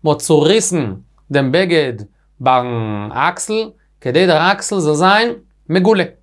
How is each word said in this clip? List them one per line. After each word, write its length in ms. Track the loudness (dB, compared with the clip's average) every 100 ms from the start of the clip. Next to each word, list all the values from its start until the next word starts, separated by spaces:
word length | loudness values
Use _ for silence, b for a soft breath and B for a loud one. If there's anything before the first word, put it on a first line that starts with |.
מען 100 | 0
צוריסן 800 | -2 2 2 4 2 0 -4 -4 -8 -16 _ _
דעם 220 | -2 0
בגד 400 | 0 2 0 0 -6 -14 _ _ _
ביים 720 | 0 0 0 -4 -4 -6 -6
אקסל, 580 | -4 -4 -4 -6 -6 -6 _ _ _
כדי 260 | -2 2 2
דער 260 | 2 2
אקסל 260 | 0 -2 -2
זאל 160 | 0
זיין, 380 | 2 2 2 0 -4 _ _ -2
מגולה. 360 | 0 2 2 -2 _